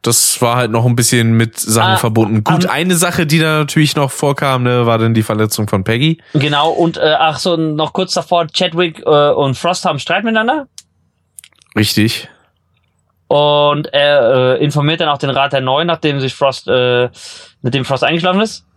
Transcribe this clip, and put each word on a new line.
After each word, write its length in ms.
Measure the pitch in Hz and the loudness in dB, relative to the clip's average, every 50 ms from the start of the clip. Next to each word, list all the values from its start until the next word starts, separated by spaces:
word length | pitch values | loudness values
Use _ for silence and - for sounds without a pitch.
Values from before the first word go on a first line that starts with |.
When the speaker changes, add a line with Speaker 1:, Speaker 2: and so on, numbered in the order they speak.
Speaker 1:
Das 380 | - 123 113 - - - - - | 0 0 0 0 0 -2 0 0
war 160 | 123 117 117 | 0 0 2
halt 140 | 127 123 110 | 0 0 0
noch 160 | 110 117 117 | 0 2 2
ein 80 | 123 120 | 2 2
bisschen 380 | 120 117 - 127 120 113 113 | 2 0 2 2 2 2 4
mit 260 | 113 113 117 113 - - | 4 2 2 0 -4 -10
Sachen 360 | - 113 110 117 110 185 190 | -4 0 0 2 2 2 2
Speaker 2:
Ah, 20 | |
Speaker 1:
verbunden. 480 | 180 - 117 107 117 110 101 113 107 104 | 0 0 0 2 2 2 2 0 0 2
Gut, 200 | - 127 143 180 | 2 0 0 0
Speaker 2:
am 40 | - | 0
Speaker 1:
eine 240 | 120 143 170 180 190 | -2 -2 0 0 0
Sache, 320 | 160 185 175 170 - 170 | 0 0 -2 0 -2 0
die 140 | 143 156 160 | 2 2 2
da 180 | 160 160 156 151 | 2 2 2 0
natürlich 380 | 151 143 - 165 151 143 - | -2 0 2 2 2 2 2
noch 160 | 151 143 131 | 0 -2 -2
vorkam, 500 | - - 147 143 139 - 143 139 131 127 | -2 -2 -2 -2 0 0 0 0 0 0
ne, 240 | 123 123 123 123 117 | 0 0 2 2 2
war 120 | 117 117 113 | 2 2 2
dann 160 | 113 113 113 | 2 2 2
die 100 | 113 107 | 0 0
Verletzung 440 | - 110 107 107 107 - - 107 104 | 0 0 -2 0 -2 -2 -4 -4 -2
von 140 | - 98 | -2 -2
Peggy. 360 | 92 - 113 120 143 160 160 160 _ - - | 0 -2 -2 0 0 0 0 -2 _ -4 -2
Speaker 2:
Genau, 360 | 156 131 147 147 143 147 165 | -2 0 0 0 0 0 0
und, 260 | - - 170 170 165 | 2 0 0 0 0
äh, 200 | - - 156 156 - | 0 0 0 2 2
ach 220 | 165 156 151 - | 2 0 0 -2
so, 160 | - 190 170 | -2 -2 -2
noch 360 | 160 160 156 151 151 156 151 | 0 -2 -2 -2 -2 -4 -4
kurz 220 | - - 185 - - | -2 -4 -4 -2 -4
davor, 320 | 180 160 - 180 170 165 | -6 -2 0 0 0 0
Chadwick, 540 | 156 - - 185 175 160 165 180 170 156 - - | -2 -2 -2 -2 -2 0 -2 -2 -2 -4 -6 0
äh, 260 | - 151 147 147 147 | 2 2 4 4 2
und 260 | - - 143 135 127 | 2 0 0 -2 -2
Frost 280 | - - 175 180 - - | -2 -2 -4 -4 -2 -2
haben 140 | 185 151 135 | -4 -4 -4
Streit 240 | - - 165 196 | -4 -4 -4 -2
miteinander. 460 | 208 226 220 220 220 233 302 311 269 _ _ - _ _ _ _ _ _ _ _ _ _ _ - - _ _ _ _ _ _ | -2 0 -2 0 0 0 -2 -4 -6 _ _ -20 _ _ _ _ _ _ _ _ _ _ _ -20 -20 _ _ _ _ _ _
Speaker 1:
Richtig. 540 | 107 104 - - 107 104 113 - - - - - _ _ _ _ _ _ _ _ _ _ _ _ _ _ _ _ _ _ | -2 -2 0 0 0 0 0 -2 -6 -12 -16 -20 _ _ _ _ _ _ _ _ _ _ _ _ _ _ _ _ _ _
Speaker 2:
Und 680 | _ 143 147 147 147 147 147 147 147 147 147 151 - | _ 0 2 2 2 2 2 2 2 0 0 -4 -2
er, 680 | - 143 143 147 147 143 120 113 131 127 127 127 127 - | 0 2 2 4 4 4 4 4 4 4 2 2 2 2
äh, 40 | 147 | 0
informiert 360 | 147 135 151 143 147 160 165 | 0 0 0 0 0 0 0
dann 80 | 170 151 | 0 -2
auch 100 | 147 131 | -2 -2
den 120 | - 139 | -2 -2
Rat 220 | 127 139 139 139 | 0 0 0 0
der 80 | 139 135 | 0 -2
Neuen, 280 | 131 131 131 147 170 175 | -2 0 -2 0 0 -2
nachdem 320 | 165 156 - 151 143 139 | -2 -2 -2 -2 -2 -2
sich 160 | 131 131 - | -4 -6 -2
Frost, 320 | - 143 135 127 - - - | 0 -2 -2 -2 -4 -4 -2
äh, 400 | 123 127 123 123 123 123 123 120 - - - - - - - - _ _ | 0 0 2 2 2 2 0 -2 -4 -14 -20 -20 -20 -20 -20 -20 _ _
nachdem 220 | - 127 117 139 123 | -6 -4 -2 -2 -2
Frost 200 | - 135 127 - | -2 -2 0 0
eingeschlafen 360 | - 156 170 165 180 185 196 | 0 0 0 0 0 0 0
ist. 220 | 220 214 - - _ _ _ | -2 -2 -4 -14 _ _ _